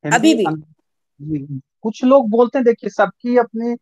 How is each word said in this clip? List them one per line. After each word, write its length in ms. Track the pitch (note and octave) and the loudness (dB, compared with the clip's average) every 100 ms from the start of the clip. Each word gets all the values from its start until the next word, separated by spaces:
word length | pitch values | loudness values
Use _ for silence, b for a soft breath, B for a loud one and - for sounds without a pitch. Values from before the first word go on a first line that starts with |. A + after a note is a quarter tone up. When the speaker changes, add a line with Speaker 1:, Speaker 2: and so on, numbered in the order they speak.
Speaker 1:
हिंदी 120 | D3 A#3 | 0 2
Speaker 2:
अभी 180 | D#4 | 2
भी। 100 | C4 | 2
Speaker 1:
अं-, 160 | E3+ D#3 - _ _ _ _ _ | -2 -4 -10 _ _ _ _ _
जी, 400 | D3 D3+ C#3+ C3+ _ _ | -8 -8 -8 -14 _ _
कुछ 220 | A3 - | -10 -2
लोग 260 | B3+ C#4 A3+ | 2 4 2
बोलते 280 | A3+ A#3+ C#4 | 0 0 2
हैं, 60 | |
देखिए 260 | A#3+ A#3 G#3 | 0 -2 -6
सबकी 460 | - G3 _ A#3+ A#3+ | -2 -2 _ -2 0
अपनी 400 | A#3+ A3 A#3 A#3+ | 0 -6 -8 -8